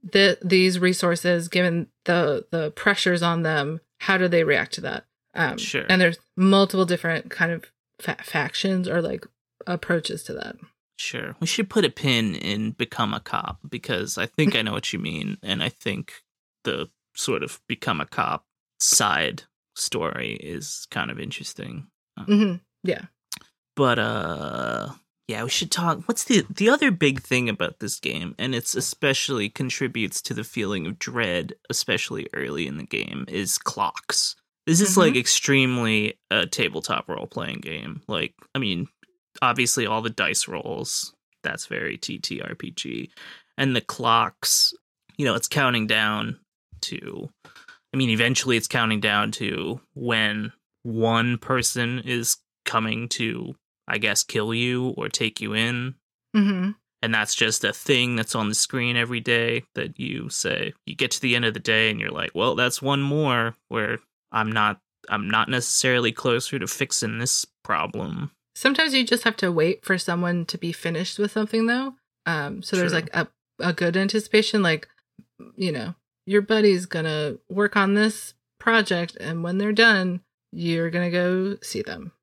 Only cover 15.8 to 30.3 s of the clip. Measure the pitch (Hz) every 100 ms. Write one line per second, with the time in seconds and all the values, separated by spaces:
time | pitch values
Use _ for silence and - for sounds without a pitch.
15.8 | - 101 - - _ _ _ _ - 71
16.8 | - _ _ - - 98 - - _ -
17.8 | - 85 71 - - 78 _ _ _ _
18.8 | - - 107 76 76 - - _ _ -
19.8 | - - 82 - 60 55 76 85 151 -
20.8 | - - - - - - - - - -
21.8 | - _ _ - 208 208 208 180 _ _
22.8 | 180 - - _ _ - _ _ _ -
23.8 | 135 117 113 113 - 78 76 - 58 58
24.8 | 52 - _ _ - 110 120 - 170 -
25.8 | 170 160 - 233 - 226 - - 208 294
26.8 | 285 175 147 135 - 127 120 104 87 -
27.8 | 104 - - 65 87 - 123 123 - -
28.8 | - - 143 135 - 131 104 - 131 -
29.8 | 131 117 104 - -